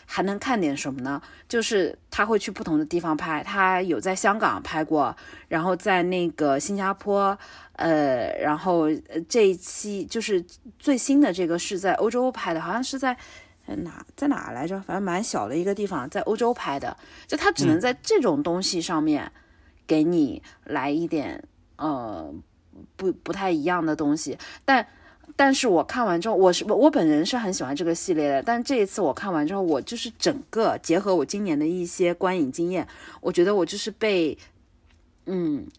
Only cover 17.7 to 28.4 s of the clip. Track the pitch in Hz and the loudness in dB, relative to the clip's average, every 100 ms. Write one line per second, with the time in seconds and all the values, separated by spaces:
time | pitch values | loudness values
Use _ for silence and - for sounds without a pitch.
17.7 | 311 247 - - 440 247 143 147 175 190 | 2 2 -2 2 2 4 2 0 -2 -2
18.7 | 180 170 165 156 147 - - _ _ _ | -4 -2 0 0 0 -4 -14 _ _ _
19.7 | _ - 156 156 175 139 101 - - - | _ 0 2 4 4 2 -2 -14 -20 -8
20.7 | 143 135 147 170 160 117 - - _ _ | -4 -2 -2 -2 -4 -6 -10 -16 _ _
21.7 | - 156 139 117 92 78 73 - _ _ | -8 -6 -4 -6 -10 -12 -14 -18 _ _
22.7 | - - - 190 - - 175 190 165 147 | -20 -20 -6 -4 -4 -6 -4 -2 0 0
23.7 | 180 160 151 147 151 - - - - - | 0 0 0 0 0 -2 -10 -12 -6 2
24.7 | 262 220 - - - - - 269 269 254 | 2 0 -8 -20 -20 -6 2 4 4 4
25.7 | 170 139 247 226 170 214 190 190 175 - | 4 4 0 0 0 0 4 6 6 2
26.7 | 196 294 302 165 151 185 247 220 190 127 | 6 6 6 4 4 2 -2 -2 -4 -4
27.7 | 143 170 165 - 160 147 139 | -4 -2 -2 0 0 2 0